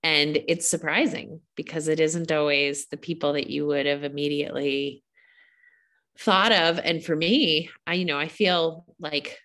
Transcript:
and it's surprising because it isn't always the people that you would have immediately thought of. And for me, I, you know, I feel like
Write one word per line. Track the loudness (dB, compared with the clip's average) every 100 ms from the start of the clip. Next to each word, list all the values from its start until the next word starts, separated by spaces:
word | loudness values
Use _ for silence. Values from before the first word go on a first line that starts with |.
and | 2 2 4 2 0
it's | -2 0
surprising | -2 0 0 0 -2 -10 -16 _ -12
because | -8 -6 -2
it | 2
isn't | 2 0 0
always | 2 2 2 0 -2 -8
the | -12
people | -8 -2 0
that | -2 -2
you | -4 -2
would | 0 0
have | -2
immediately | -4 -4 -2 -2 -2 -2 -2 -2 -4 -8 _ _ _ _ _ _ _ _ _ _ _ _
thought | 2 4 6
of. | 4 4 2
And | -2 -4
for | -2
me, | 0 2 2 4 0 -2 -12 -4
I, |
you | -2
know, | -2 -2
I | -4
feel | 0 2 2 0 -4 -18 _
like | -6 -6 -6 -16